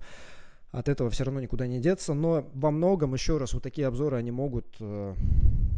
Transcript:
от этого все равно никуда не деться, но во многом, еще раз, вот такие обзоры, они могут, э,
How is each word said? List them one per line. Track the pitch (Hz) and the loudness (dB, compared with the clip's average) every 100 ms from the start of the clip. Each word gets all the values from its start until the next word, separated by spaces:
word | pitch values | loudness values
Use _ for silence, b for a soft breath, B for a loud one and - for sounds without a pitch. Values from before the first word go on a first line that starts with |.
| B B B B B B B | B B B B B B B
от | - 143 | -6 -2
этого | 139 120 | 0 0
все | 107 | 0
равно | 135 135 | -2 -4
никуда | 123 120 123 | -4 -4 -2
не | 127 | 0
деться, | 151 185 - | 0 0 -2
но | 143 165 160 139 | -2 0 0 -2
во | 135 151 | -2 0
многом, | 151 180 190 143 | 2 2 2 0
еще | 131 - 156 | 0 0 0
раз, | 135 | 0
вот | 123 | -4
такие | 135 151 135 | -4 -4 -2
обзоры, | 120 147 123 | 0 -2 -2
они | 120 | -4
могут, | 120 143 117 - - | -4 -4 -4 -8 -10
э, | 104 104 101 92 B B B B B | -10 -8 -6 0 B B B B B